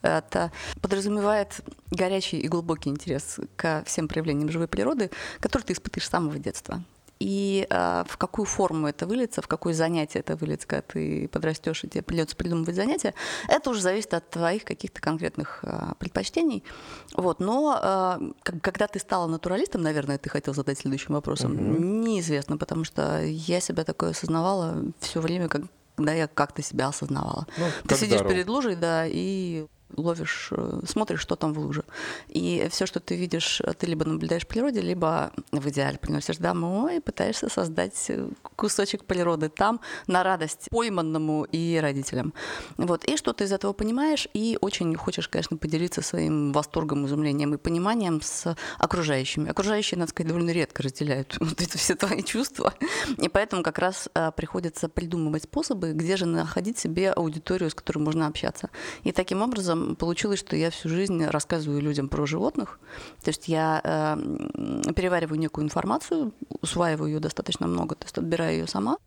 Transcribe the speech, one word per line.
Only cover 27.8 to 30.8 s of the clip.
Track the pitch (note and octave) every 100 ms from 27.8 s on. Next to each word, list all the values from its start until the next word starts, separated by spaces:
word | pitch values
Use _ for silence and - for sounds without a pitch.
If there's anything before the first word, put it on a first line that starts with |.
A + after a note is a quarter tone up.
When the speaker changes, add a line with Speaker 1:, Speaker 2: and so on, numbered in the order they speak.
Speaker 1:
Ты | -
Speaker 3:
как | C3+
Speaker 1:
сидишь | G#3+ G#3+
Speaker 3:
здорово. | G3 F#3
Speaker 1:
перед | F3+
лужей, | B3+ B3 F3
да, | E3+ E3 E3
и | E3 F#3 G3 F3+ E3 D3+ _ _ -
ловишь, | E3+ E3+ D#3+ - -
э, | - - -